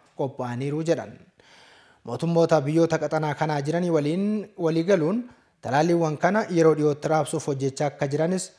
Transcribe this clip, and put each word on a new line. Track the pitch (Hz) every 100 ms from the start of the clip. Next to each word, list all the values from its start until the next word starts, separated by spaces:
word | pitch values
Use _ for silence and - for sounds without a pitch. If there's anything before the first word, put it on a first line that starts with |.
| _ -
qophaa'aniiru | 139 - 123 120 139 147
jedhan. | 165 165 113 - - _ _ - - - _ _ -
Mootummoota | 120 165 165 165 160
biyyoota | 143 160 165 160
qaxanaa | 151 156 156
kanaa | 143 156 151
jiranii | 143 170 175
waliin | 160 147 170 202 214 190 -
walii | 165 165
galuun | 165 196 151 226 240 - _ _
talaalliiwwan | 110 135 170 170 160 147
kana | 175 208 220
yeroo | 175 160
dhiyootti | 151 151 143 147
raabsuuf | 156 147 160 -
hojjechaa | 135 135 131 147
akka | - 143
jiranis | 147 160 185 -